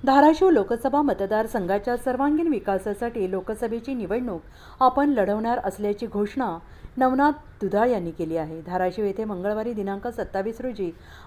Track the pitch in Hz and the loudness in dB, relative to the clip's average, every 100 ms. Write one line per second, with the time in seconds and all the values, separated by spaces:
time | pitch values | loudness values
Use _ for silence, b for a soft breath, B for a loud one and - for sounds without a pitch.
0 | 254 269 294 311 381 285 190 233 262 285 | 6 8 8 8 6 4 2 -2 0 2
1 | 285 202 196 214 220 233 180 202 208 247 | 2 0 0 0 0 -2 0 -2 0 -4
2 | 262 254 277 302 339 254 - 190 208 202 | -2 0 2 2 2 0 0 -2 -2 -4
3 | 240 233 185 190 185 214 233 233 233 254 | -4 -4 -2 -4 -4 -6 -4 -4 -6 -6
4 | 180 220 247 175 - B B B 254 254 | -2 -4 -4 -8 -12 B B B 4 4
5 | 294 254 202 214 226 247 196 190 208 202 | 2 4 2 0 0 -2 -2 -4 -4 -2
6 | 226 208 208 - 233 165 - B B - | -4 -4 -4 -2 -4 -6 -12 B B 0
7 | 254 262 294 294 - - 196 196 240 226 | 2 4 2 2 -10 -6 -2 2 2 2
8 | 170 160 160 165 156 160 160 180 185 180 | -2 -6 -4 -2 -4 -8 -6 -2 0 0
9 | 208 196 214 185 190 214 220 220 196 196 | -4 -2 -4 -4 -2 -2 -4 -4 -4 -4
10 | 240 226 - 196 196 226 254 208 180 165 | -6 -6 -6 -4 -4 -6 -8 -4 -6 -6
11 | B B | B B